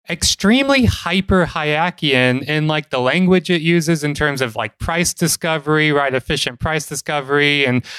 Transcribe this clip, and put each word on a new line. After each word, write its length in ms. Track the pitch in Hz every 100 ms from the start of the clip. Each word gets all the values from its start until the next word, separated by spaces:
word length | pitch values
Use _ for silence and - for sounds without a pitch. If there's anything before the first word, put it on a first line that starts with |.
| -
extremely 760 | 175 - - 190 254 269 277 240
hyper 600 | - 175 185 190 190 160
Hayekian 1000 | 165 151 151 175 175 147 127 127 123 143
in, 200 | 151 156
like, 220 | 151 151
the 80 | 131
language 500 | 127 160 185 185 -
it 120 | 175
uses 420 | 165 170 156 165
in 100 | 147
terms 280 | 139 147 135
of, 140 | 127 117
like, 220 | 110 -
price 360 | - 170 180
discovery, 800 | - 165 - 170 160 143 156 151
right? 220 | 147 139
Efficient 460 | 127 - 147 139 120
price 260 | 165 156 -
discovery 800 | 147 - 151 131 143 147 143 139
and, 180 | 123 -